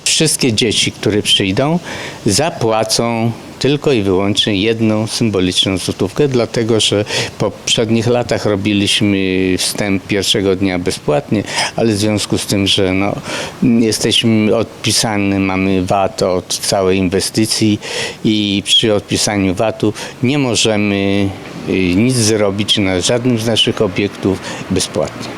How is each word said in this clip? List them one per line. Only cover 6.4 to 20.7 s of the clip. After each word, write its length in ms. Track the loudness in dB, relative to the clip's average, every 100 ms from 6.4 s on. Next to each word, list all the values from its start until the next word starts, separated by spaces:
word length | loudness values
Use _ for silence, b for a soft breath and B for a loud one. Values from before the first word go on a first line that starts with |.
| 0 -2 0 2
że 240 | 2 0
w 280 | 0 -4 -6
poprzednich 760 | -2 -4 -2 -2 0 2 2 2
latach 380 | 0 0 -2 0
robiliśmy 720 | 0 2 0 0 2 2 2 0 0 2 0
wstęp 500 | -2 -4 -2 -2 0
pierwszego 480 | -2 0 0 2 2
dnia 240 | 0 0
bezpłatnie, 640 | -2 -4 0 -2 0 -2 -2 B B 0
ale 180 | 0
w 40 | 2
związku 400 | 0 0 -2 -4
z 80 | 0
tym, 220 | 0 2
że, 260 | 2 2
no, 220 | 0 -2 -4 B B B B
jesteśmy 920 | 2 4 4 2 2 2 4 2 4 2
odpisani, 840 | 0 -4 -4 -2 0 0 0 0
mamy 460 | 0 0 2 0 2
vat 380 | 2 0 0
od 340 | 0 0 -2 -6
całej 400 | -2 0 2 2
inwestycji 840 | 2 0 -2 -2 0 0 0 0 B B B B
i 400 | 0 0 0 -2 2
przy 280 | 2 4
odpisaniu 600 | 0 0 -2 0 0 0 0
vatu 380 | -2 0 -2 -2 B B
nie 140 | 0 0
możemy, 920 | 0 0 0